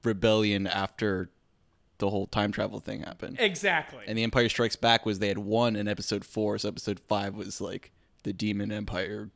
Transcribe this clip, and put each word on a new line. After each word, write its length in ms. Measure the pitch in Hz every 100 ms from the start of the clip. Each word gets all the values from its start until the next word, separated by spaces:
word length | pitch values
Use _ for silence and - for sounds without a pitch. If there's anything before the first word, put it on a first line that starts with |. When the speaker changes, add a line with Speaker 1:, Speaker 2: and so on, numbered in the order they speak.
Speaker 1:
rebellion 600 | 117 104 113 110 107 101 98
after 640 | 92 98 - 107 95 90 _ _ _ _ _ _ _
the 120 | 101
whole 160 | 101 98
time 260 | - 104
travel 260 | 104 101 104
thing 220 | - -
happened. 340 | - - - -
Speaker 2:
Exactly. 680 | 208 170 196 165 - 131 101
Speaker 1:
And 100 | 110
The 60 |
Empire 240 | 113 131 117
Strikes 300 | - 117 -
Back 280 | 117 117 -
was 140 | 98
they 80 | 104
had 100 | 98
won 360 | 101 110 120 107
in 120 | 104
episode 340 | 104 - 101
four, 340 | - - 107 104
so 120 | 107
episode 300 | - - 98
five 340 | _ 104 101 101
was, 240 | 98 -
like, 320 | 98 95 - _ _ _
the 80 | -
demon 400 | 98 107 101 101
empire 580 | 104 104 90 95 104 107